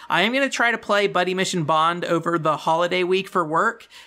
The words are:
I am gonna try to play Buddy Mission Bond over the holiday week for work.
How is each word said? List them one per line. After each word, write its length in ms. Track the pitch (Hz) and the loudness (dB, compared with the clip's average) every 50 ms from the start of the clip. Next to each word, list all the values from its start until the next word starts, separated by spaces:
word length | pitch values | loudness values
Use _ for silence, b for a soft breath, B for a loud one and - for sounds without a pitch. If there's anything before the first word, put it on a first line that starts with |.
| B - | B -2
I 120 | - 165 | 0 2
am 100 | 185 220 | 2 2
gonna 160 | 247 269 277 262 | 2 0 0 0
try 220 | - - 247 233 | 0 0 0 0
to 80 | 233 226 | 0 -2
play 300 | - - 208 202 202 196 | -2 0 2 2 2 2
Buddy 260 | 156 180 180 185 180 | 2 0 0 0 0
Mission 300 | 185 190 185 - 180 160 | -2 -2 -2 -2 -2 0
Bond 420 | 143 160 156 160 165 170 175 170 | 2 2 2 2 2 0 -2 -2
over 320 | 170 175 165 160 170 170 170 | -2 -2 -2 0 0 -2 0
the 180 | 151 160 151 | 0 0 -2
holiday 480 | 143 - 175 160 165 175 175 180 180 180 | 0 0 0 0 2 0 0 0 0 0
week 240 | 175 185 190 190 - | 2 0 0 -2 -2
for 160 | - 185 170 | -2 -2 -2
work. 440 | 151 156 165 190 226 226 - - B B B B | 0 0 0 0 0 -2 -4 -10 B B B B